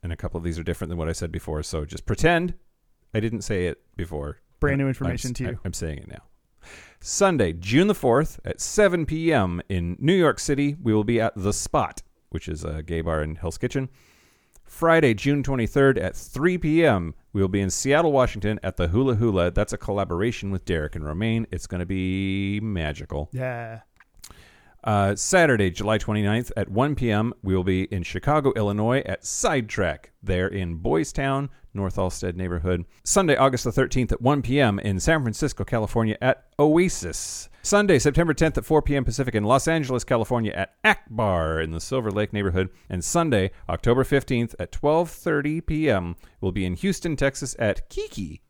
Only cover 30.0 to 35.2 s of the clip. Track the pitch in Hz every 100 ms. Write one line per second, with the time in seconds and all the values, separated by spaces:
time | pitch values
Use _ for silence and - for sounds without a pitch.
30 | - _ - 90 92 98 87 82 95 156
31 | 156 - 139 139 139 - - 101 98 -
32 | 92 - 92 90 92 87 90 90 85 _
33 | - - 180 143 135 127 123 110 135 131
34 | 120 - 123 143 120 139 127 101 104 95
35 | 160 160